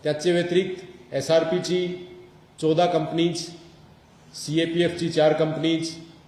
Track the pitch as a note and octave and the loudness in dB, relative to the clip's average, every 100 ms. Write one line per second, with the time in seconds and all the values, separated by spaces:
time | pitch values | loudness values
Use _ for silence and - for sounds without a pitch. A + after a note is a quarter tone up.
0 | D3+ D3+ E3+ F3 E3+ F3 F#3+ - - - | -2 -2 2 2 2 0 0 -8 -14 -20
1 | - C#3 C3+ D#3+ D#3+ F3 E3+ F3+ F3+ F3 | -8 -6 2 2 2 -2 0 -2 -2 -6
2 | - - - - - - D#3 D#3+ F3+ E3+ | -12 -18 -20 -20 -20 -4 0 2 4 2
3 | D#3 D#3+ E3+ - - - - - - - | 0 0 0 0 -10 -16 -20 -20 -20 -20
4 | _ - - - - D#3 E3 E3 F3 - | _ -20 -20 -14 -4 -2 0 2 0 0
5 | E3+ D#3+ D#3 D3+ D#3 C3+ D#3+ D#3+ - - | -2 4 4 4 0 0 0 0 -4 -10
6 | - - | -18 -20